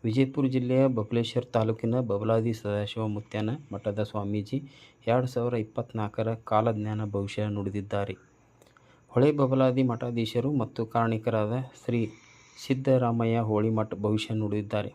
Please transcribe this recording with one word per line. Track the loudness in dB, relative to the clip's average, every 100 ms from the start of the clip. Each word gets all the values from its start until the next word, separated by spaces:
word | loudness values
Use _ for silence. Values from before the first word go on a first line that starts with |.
| 0
ವಿಜಯಪುರ | 2 2 2 0 0
ಜಿಲ್ಲೆಯ | 2 4 4 2
ಬಬಲೇಶ್ವರ | 0 -2 0 -4 -2 0
ತಾಲೂಕಿನ | 0 0 0 0 0
ಬಬಲಾದಿ | -2 2 2 0 -2
ಸದಾಶಿವ | -2 -2 -4 -4 -4 -4
ಮುತ್ಯಾನ | -6 -4 -4 -4 -8
ಮಠದ | -6 -4 -4 -4
ಸ್ವಾಮೀಜಿ | -4 -4 -4 -4 -6 -8 -20 -20 _ 0
ಎರಡ್ | 0 0
ಸಾವಿರದ | -2 -2 -2 -4
ಇಪ್ಪತ್ನಾಲ್ಕರ | -6 -6 -4 -4 -2 -4 -4 0
ಕಾಲಜ್ಞಾನ | 2 2 0 -2 -4 -2 -2
ಭವಿಷ್ಯ | -2 -2 -2 -2
ನುಡಿದಿದ್ದಾರೆ. | -4 -4 -4 -4 -4 -8 -16 _ _ _ -20 _ _ _ _
ಹೊಳೆ | 4 4 4
ಬಬಲಾದಿ | 2 4 4 4 2
ಮಠಾಧೀಶರು | 0 -2 -2 0 0 0 0
ಮತ್ತು | -2 -4 -2 2
ಕಾರಣಿಕರಾದ | 2 0 0 0 0 -2 -6 -8
ಶ್ರೀ | -2 -2 -2 -8 -20 -20 -20 -20
ಸಿದ್ದರಾಮಯ್ಯ | -4 -2 4 4 4 2 2 2 2
ಹೋಳಿಮಠ | 2 2 0 -2 -2 0
ಭವಿಷ್ಯ | 0 -2 -2
ನುಡಿದಿದ್ದಾರೆ. | -2 -2 -2 -4 -4